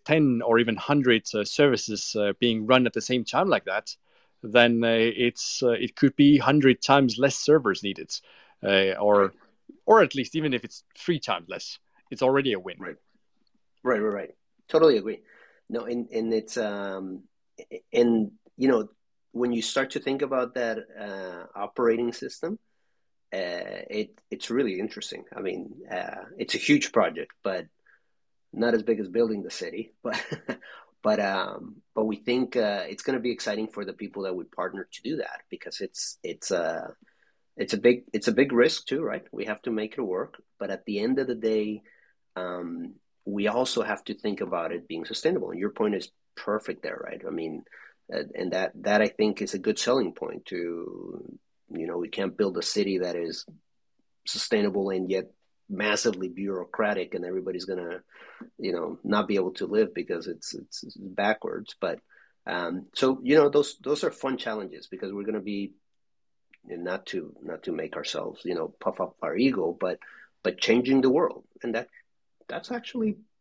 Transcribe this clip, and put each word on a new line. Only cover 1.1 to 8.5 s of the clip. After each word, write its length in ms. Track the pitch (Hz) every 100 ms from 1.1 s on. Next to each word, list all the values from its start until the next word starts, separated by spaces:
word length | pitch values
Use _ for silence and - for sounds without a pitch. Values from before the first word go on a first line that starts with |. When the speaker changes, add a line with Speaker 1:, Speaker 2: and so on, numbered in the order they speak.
| 113 -
Speaker 1:
uh, 100 | 107
services, 720 | 104 - 143 117 - 104 - 107
uh, 180 | 101 -
being 260 | 120 110 107
run 200 | 127 120
at 60 |
the 80 | 113
same 240 | - 127 107
time 240 | 135 190
like 160 | 110 -
that, 300 | 101 - - _ _ _ _
then, 400 | 113 120 120 117
uh, 60 | 117
it's, 720 | 113 117 107 120 - - -
uh, 60 | 123
it 260 | 113 120 -
could 200 | 139 -
be 220 | 143 147
hundred 420 | - 147 135 123
times 380 | - 139 127 113
less 180 | 135 -
servers 460 | - 151 113 92
needed, 300 | 98 90 78 - _ - -